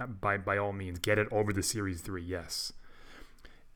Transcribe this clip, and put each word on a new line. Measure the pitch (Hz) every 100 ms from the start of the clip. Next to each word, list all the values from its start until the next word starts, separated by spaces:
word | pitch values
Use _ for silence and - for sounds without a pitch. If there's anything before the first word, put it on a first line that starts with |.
uh, | 127
by, | 98 101 101
by | 95 101
all | 101
means, | 98 92 87
get | - 104
it | 107
over | 107 104
the | 98
Series | - 110 98 87
three, | 101 92
yes. | 85 90 80 - - - - - - - - - - - -